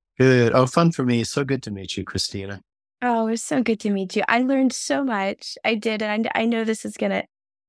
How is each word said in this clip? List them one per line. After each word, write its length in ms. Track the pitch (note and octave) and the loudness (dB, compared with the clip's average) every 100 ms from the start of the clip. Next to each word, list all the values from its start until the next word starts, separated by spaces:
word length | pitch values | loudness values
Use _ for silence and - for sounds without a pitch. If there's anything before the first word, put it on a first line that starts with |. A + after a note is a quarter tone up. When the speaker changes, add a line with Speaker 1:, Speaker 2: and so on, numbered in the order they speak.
| _ - | _ 2
Speaker 1:
Good. 340 | C3 B2+ A#2 | 6 6 6
Oh, 120 | B2+ B2+ | 4 4
fun 260 | - E3+ | 4 2
for 120 | E3 | 2
me. 200 | B2+ A#2+ | 0 0
So 200 | A2+ - | 0 -2
good 200 | C3+ C3+ | -2 -4
to 80 | A2+ | -6
meet 260 | G2+ F#2 - | -10 -8 -8
you, 60 | |
Christina. 580 | F#2 F#2+ - G2 G2 G2 - _ _ _ | -6 -6 -6 -8 -10 -12 -18 _ _ _
Speaker 2:
Oh, 260 | B3 A3+ A3 | -2 0 0
it 40 | |
was 120 | A3+ | -4
so 180 | - C#4+ | -2 0
good 180 | A3+ A3 | 0 0
to 80 | G#3 | 0
meet 260 | G3 F#3 G#3 | -2 -2 -2
you. 80 | - | 2
I 120 | A#3 | 2
learned 280 | B3+ C4+ C4 | 4 2 2
so 320 | - - C#4 | 0 -2 -2
much. 540 | C4+ G#3 G3 - - - - | 0 -2 -2 -6 -12 -6 -2
I 100 | A3+ | -2
did. 260 | A3+ A3 | -2 -2
And 280 | G#3+ G#3+ A3 | -2 -2 -2
I 120 | - A3+ | 0 0
know 180 | A3+ | 0
this 220 | A3+ A3 G#3+ | -2 -4 -6
is 100 | - | -4
gonna 300 | G#3 F#3+ - _ _ _ | -2 -2 -4 _ _ _